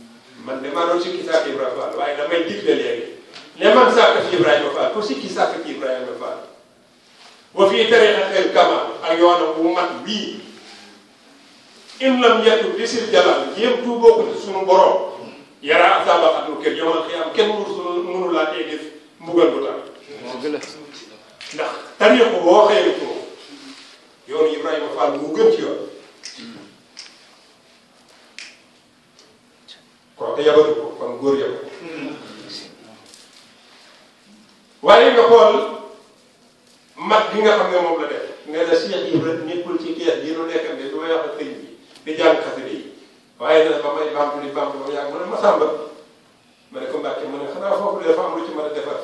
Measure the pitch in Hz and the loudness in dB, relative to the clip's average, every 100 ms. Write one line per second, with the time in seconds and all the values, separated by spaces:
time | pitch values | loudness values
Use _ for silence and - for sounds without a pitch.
0 | - - - - 123 135 139 151 175 170 | -20 -20 -20 -18 -12 -10 -8 -4 -2 -2
1 | 180 - 170 160 147 135 127 107 107 - | -2 -6 -2 0 0 -4 -4 -4 -6 -4
2 | - 143 151 170 - - - 139 - - | -4 -4 -2 -2 -2 -2 0 0 0 -4
3 | - - - - - - 190 254 254 226 | -8 -14 -20 -20 -20 0 4 6 6 6
4 | 220 - - 180 160 147 - 131 - 214 | 6 4 0 2 4 2 0 -2 -2 -2
5 | - - 196 - - 160 160 139 135 127 | -4 -6 -6 -4 -4 -4 -10 -8 -6 -6
6 | 123 117 120 - - - _ _ _ _ | -8 -10 -10 -12 -14 -20 _ _ _ _
7 | _ _ - - _ 170 196 233 220 226 | _ _ -20 -20 _ 2 2 4 4 6
8 | 214 208 190 185 - 175 - - - - | 6 4 0 0 2 4 4 2 -4 -6
9 | 160 165 175 175 156 160 165 175 180 - | -4 4 4 4 0 0 0 0 -2 -6
10 | 190 214 - - - - - - - - | -8 -8 -8 -12 -16 -20 -20 -20 -20 -20
11 | _ _ _ _ _ _ _ - - - | _ _ _ _ _ _ _ -20 -20 -2
12 | 262 247 233 220 220 220 190 180 233 226 | 0 4 4 4 4 4 2 -2 -4 -4
13 | - 180 - - - 196 240 - 240 233 | 2 4 4 2 -2 -2 0 0 -2 4
14 | 233 220 208 - 202 190 190 190 180 - | 6 6 4 -4 -6 -4 4 6 6 4
15 | - - - - - _ 139 165 175 175 | -2 -10 -16 -20 -20 _ 0 4 4 4
16 | 180 175 160 156 151 151 151 151 165 160 | 2 2 2 0 -4 -6 -4 -2 -2 -2
17 | - 170 160 - 208 208 196 180 175 175 | -4 -6 -4 0 0 -2 -6 -8 -6 -6
18 | 175 185 175 160 156 160 151 151 - - | -4 -4 -2 -2 -2 -4 -8 -10 -14 -18
19 | - _ 165 170 160 - - - - - | -20 _ -4 2 2 2 -6 -8 -12 -20
20 | - - 120 123 147 147 - 156 147 135 | -20 -18 -16 -10 -8 -8 -10 -18 -20 -20
21 | - - - - - 151 - - - - | -20 -20 -20 -20 -14 -10 -10 -10 -14 0
22 | 208 - - 175 170 202 - - - - | 4 6 4 2 4 6 6 4 2 0
23 | - - - - - - - - - - | -4 -8 -12 -18 -20 -20 -20 -20 -20 -20
24 | _ _ - 151 156 151 156 156 147 - | _ _ -6 -2 0 -2 -4 -4 -6 -4
25 | 147 139 156 - - - - - - - | -2 -2 -4 2 4 4 0 -6 -10 -16
26 | - _ - - - - - _ _ - | -20 _ -20 -20 -20 -20 -20 _ _ -20
27 | - - _ _ _ _ _ _ _ _ | -20 -20 _ _ _ _ _ _ _ _
28 | _ _ _ - - - _ _ _ _ | _ _ _ -20 -20 -20 _ _ _ _
29 | _ _ _ _ _ _ - - _ _ | _ _ _ _ _ _ -20 -20 _ _
30 | _ - - 143 151 151 151 - - - | _ -12 -8 -2 2 4 4 0 -6 -10
31 | 123 120 139 135 - - - - 170 160 | -10 -6 -2 -2 -2 -6 -12 -16 -14 -12
32 | 143 - - - - - - - - - | -12 -14 -18 -20 -18 -18 -18 -20 -20 -20
33 | - - - - _ _ _ _ _ _ | -20 -20 -20 -20 _ _ _ _ _ _
34 | _ _ _ _ _ _ _ _ - 208 | _ _ _ _ _ _ _ _ 6 8
35 | 240 240 233 226 214 - - - - - | 8 6 8 8 8 4 -2 -8 -16 -20
36 | _ _ _ _ _ _ _ _ _ - | _ _ _ _ _ _ _ _ _ -12
37 | 160 214 - 208 214 208 185 180 175 165 | 0 0 0 2 2 4 2 0 0 -2
38 | 147 - - - 151 160 170 165 190 180 | -4 -8 -10 -14 -10 -4 0 0 0 -6
39 | - 160 160 165 160 175 175 165 156 160 | -2 -2 -2 -6 -6 -8 -6 -6 -6 -4
40 | 165 135 143 165 165 170 156 135 135 147 | -2 -2 -4 -8 -6 -6 -6 -8 -10 -8
41 | 165 165 151 151 139 - - - _ - | -4 -4 -4 -8 -12 -12 -18 -20 _ -16
42 | 156 156 160 - - 135 - - - - | -10 0 2 2 0 -8 -10 -12 -14 -20
43 | - _ _ - - 160 156 147 147 147 | -20 _ _ -8 2 4 4 0 -4 -4
44 | 151 147 147 147 139 156 143 - 143 143 | -4 -4 -4 -6 -8 -6 -6 -6 -8 -8
45 | - - - 151 - - - - - - | -8 -8 -8 -2 2 2 0 -2 -10 -18
46 | - _ _ _ _ _ _ 135 131 147 | -20 _ _ _ _ _ _ -12 -8 -8
47 | 139 - 131 143 - - 202 - 202 - | -6 -8 -10 -10 -10 -8 -4 -2 -2 -2
48 | 165 160 - 160 160 151 151 147 - - | 0 0 -2 -6 -8 -8 -6 -6 -8 -8